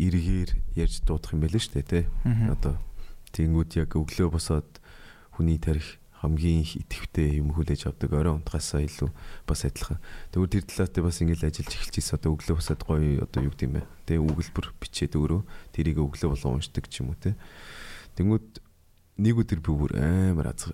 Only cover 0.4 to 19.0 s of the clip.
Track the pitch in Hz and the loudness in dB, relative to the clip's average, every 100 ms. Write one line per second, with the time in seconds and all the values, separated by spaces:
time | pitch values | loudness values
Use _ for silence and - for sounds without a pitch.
0.4 | 87 - - - 80 - - 82 - 80 | 2 2 2 2 2 2 2 2 0 0
1.4 | 80 107 - - 69 87 82 - 123 117 | 2 2 0 -2 0 2 2 2 2 2
2.4 | 113 - - 76 - - - - - - | 2 2 0 0 -4 -8 -10 -12 -8 0
3.4 | 80 80 82 - 78 80 76 - 90 80 | 2 2 2 0 0 0 0 0 2 2
4.4 | - 78 - - - - - - - - | 0 0 -2 -10 -20 -20 -20 -20 -10 0
5.4 | 82 78 82 76 - - - - 73 78 | 2 2 2 0 -2 -12 -20 -4 0 2
6.4 | 85 82 78 - - - - - 76 73 | 4 4 2 -4 -8 -8 -4 0 2 2
7.4 | 73 76 76 71 73 69 71 71 82 78 | 2 0 0 -2 -2 -4 0 2 2 0
8.4 | - 78 - 73 73 - 69 - - - | -2 -4 -2 -2 -2 -2 -4 -4 -12 -8
9.4 | - 78 71 - - 78 - - - 90 | -4 -2 -2 -4 -4 -6 -8 -12 -6 -2
10.4 | 92 101 - - 92 - 87 82 82 82 | 0 0 -2 -2 0 2 0 2 2 2
11.4 | 76 - - - - - - 78 80 78 | 0 -2 -6 -6 -4 -4 -2 0 0 0
12.4 | - 82 - 76 - 78 76 71 - 62 | 0 0 0 -2 0 2 4 2 0 0
13.4 | 69 - 65 71 - - - 82 78 76 | -2 0 -2 -2 -4 -8 -2 2 2 0
14.4 | 82 - - - - - - 78 123 82 | -2 -4 -6 -8 -12 -4 -2 0 2 0
15.4 | - - - - 80 78 71 - 82 69 | -2 -10 -8 -2 0 2 0 0 -2 0
16.4 | 71 64 - - - - 64 80 - 110 | 0 -2 -2 -6 -6 -6 -6 -4 -4 -4
17.4 | - - - - - - - - 98 110 | -8 -18 -18 -16 -16 -16 -8 0 2 2
18.4 | - - - _ _ _ | 0 -14 -20 _ _ _